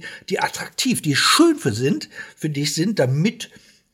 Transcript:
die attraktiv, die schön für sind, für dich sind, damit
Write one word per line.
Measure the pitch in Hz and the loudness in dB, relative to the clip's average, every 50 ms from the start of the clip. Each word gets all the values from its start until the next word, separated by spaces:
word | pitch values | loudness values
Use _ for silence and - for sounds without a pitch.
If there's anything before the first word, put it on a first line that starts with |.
| 160 - - - - - | -8 -12 -16 -14 -8 -6
die | 185 - | -4 -2
attraktiv, | - - - - 165 - - - - 262 - - | -2 -2 -4 -6 -12 -10 -6 -4 0 0 0 0
die | - 151 139 135 | 0 0 0 2
schön | - - - - 320 339 311 285 | 2 4 6 6 6 6 4 2
für | - 135 107 | 0 -2 -2
sind, | 110 127 139 - 311 - - - - - - - - | 0 0 0 0 0 -4 -10 -16 -18 -18 -18 -14 -6
für | - 156 | -6 -4
dich | 151 139 147 147 - | -2 -2 -4 -2 -2
sind, | 156 165 214 214 - | -2 -2 -2 2 2
damit | 139 123 131 147 165 233 226 - - - - - _ _ _ _ _ _ | 2 2 2 2 2 0 0 -2 -12 -16 -16 -20 _ _ _ _ _ _